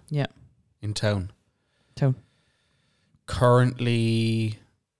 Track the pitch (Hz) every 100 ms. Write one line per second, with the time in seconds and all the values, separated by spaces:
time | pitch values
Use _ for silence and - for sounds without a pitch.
0 | _ 147 139 - - _ _ _ 107 104
1 | 107 104 92 - _ _ _ _ _ -
2 | 139 131 _ _ _ _ _ _ _ _
3 | _ _ - - 123 123 123 123 120 117
4 | 113 113 113 113 110 107 _ _ _ _